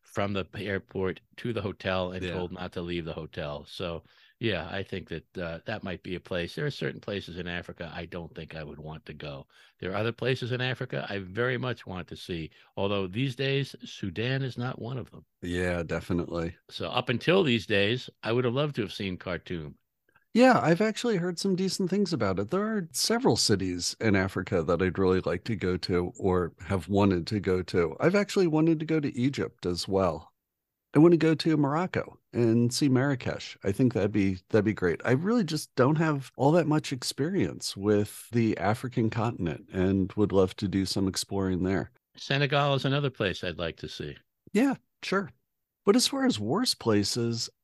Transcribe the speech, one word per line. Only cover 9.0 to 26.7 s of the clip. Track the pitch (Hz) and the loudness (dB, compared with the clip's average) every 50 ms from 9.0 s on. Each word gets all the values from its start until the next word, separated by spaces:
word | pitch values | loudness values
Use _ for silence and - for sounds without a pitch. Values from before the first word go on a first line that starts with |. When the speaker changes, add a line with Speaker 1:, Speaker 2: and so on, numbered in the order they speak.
| - | -14
Speaker 1:
to | - 78 | -16 -16
go. | 71 76 73 71 67 - _ _ _ - _ _ - | -12 -12 -12 -12 -14 -16 _ _ _ -20 _ _ -10
There | - 92 | -8 -6
are | 95 | -4
other | 101 110 117 | -2 -2 -4
places | 110 - 123 127 131 - 123 113 | -4 -2 -2 -2 -2 -2 -4 -4
in | 127 120 | -4 -2
Africa | 127 131 127 - 131 - 139 139 - - | -2 -4 -4 -4 -6 -6 -6 -6 -6 -6
I | 101 98 | -8 -8
very | 95 90 92 113 120 127 127 120 | -8 -6 -4 -2 0 0 0 -2
much | 127 127 113 - - | -2 -4 -6 -6 -8
want | - 92 90 82 | -10 -10 -10 -10
to | - 80 | -10 -12
see, | - - - 90 82 78 - _ - - _ - | -14 -8 -8 -6 -6 -6 -8 _ -20 -20 _ -6
although | 101 98 101 101 101 95 | -2 -2 0 0 -2 -2
these | 90 92 117 135 139 127 | -4 -4 -4 -4 -4 -4
days, | - 135 139 139 139 135 - - - 247 | -4 -4 -2 -2 -2 -4 -6 -10 -18 -18
Sudan | - - - - 98 80 107 113 127 135 135 | -16 -12 -8 -8 -8 -4 -4 -4 -2 -2 -2
is | 135 123 - | -4 -6 -6
not | 120 123 131 - - | -6 -6 -6 -6 -8
one | 110 113 131 | -10 -8 -8
of | 123 - - | -8 -10 -12
them. | - - - _ _ - - | -16 -20 -20 _ _ -12 -8
Speaker 2:
Yeah, | 87 87 90 90 90 87 87 82 | -4 -2 0 0 0 0 -2 -2
definitely. | - 82 85 - - 90 85 82 - 85 85 82 85 - _ _ - | -2 -4 -4 -2 -2 -2 -2 -2 -2 -4 -4 -4 -4 -6 _ _ -16
Speaker 1:
So | - - 95 80 | -12 -8 -8 -4
up | - 127 - - | -4 -4 -2 -2
until | 123 113 - 151 175 196 180 | -2 0 2 4 4 4 6
these | 135 120 110 90 | 4 2 2 2
days, | - 104 98 101 104 123 131 - - _ - - | 2 4 4 4 4 2 -2 -4 -12 _ -8 -4
I | 110 | 0
would | 117 127 123 | 0 2 2
have | 120 120 | 2 2
loved | 139 151 147 139 | 0 0 0 0
to | 123 | -2
have | 104 92 - | -4 -4 -4
seen | - 104 95 90 | -6 -4 -4 -4
Khartoum. | 85 - 92 87 82 - - 90 82 76 71 - _ _ _ _ _ _ _ _ _ _ _ - | -6 -6 -6 -6 -6 -6 -6 -8 -6 -6 -10 -12 _ _ _ _ _ _ _ _ _ _ _ 4
Speaker 2:
Yeah, | 220 254 262 226 131 | 6 6 8 6 6
I've | 113 156 170 170 | 6 4 4 4
actually | 214 220 208 - - 240 214 | 2 0 0 -2 -2 0 0
heard | 170 175 180 170 - | 0 -2 -2 -4 -2
some | - 196 185 | 0 0 0
decent | 175 190 185 - - 190 165 | 0 0 -2 -2 -2 -2 0
things | 190 208 202 - 175 | 0 0 0 0 0
about | 120 107 95 92 92 | 0 0 0 0 0
it. | 104 - | -2 -2
There | 180 196 208 | -2 -2 -2
are | 220 220 208 170 - - | -2 -2 -4 -6 -6 -4
several | - - - 220 240 262 185 117 | -4 0 0 0 2 4 2 2
cities | - - - 107 90 95 92 90 87 - - - - | 4 4 2 2 2 0 -2 -4 -4 -4 -6 -4 0
in | 113 110 98 | 2 2 4
Africa | 98 95 95 - 95 92 - 101 85 78 | 4 2 0 -2 -4 -4 0 0 0 2
that | 80 85 82 | 2 2 2
I'd | 92 92 80 | 2 0 2
really | 98 95 92 92 92 | 2 4 4 4 4
like | - - 87 90 - | 2 0 -4 -4 -4
to | - 113 | -4 -4
go | 85 95 90 92 | -2 0 -2 -2
to | 90 - - 90 87 90 90 - | -2 -2 0 0 0 0 -2 -4
or | - - 95 92 90 87 82 - - - | -2 0 2 2 2 0 -2 -6 -10 -4
have | - | -2